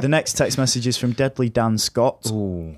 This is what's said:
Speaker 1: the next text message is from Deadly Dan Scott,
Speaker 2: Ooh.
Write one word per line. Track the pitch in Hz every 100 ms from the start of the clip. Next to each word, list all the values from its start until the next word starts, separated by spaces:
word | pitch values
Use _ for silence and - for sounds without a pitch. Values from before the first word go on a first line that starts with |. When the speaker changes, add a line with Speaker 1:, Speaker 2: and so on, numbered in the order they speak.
Speaker 1:
the | 131
next | 156 -
text | - 131 -
message | 131 127 120
is | 120
from | 123
Deadly | 117 135 - 123
Dan | 120 113 107
Scott, | - - 123 - 113
Speaker 2:
Ooh. | 107 98 87 82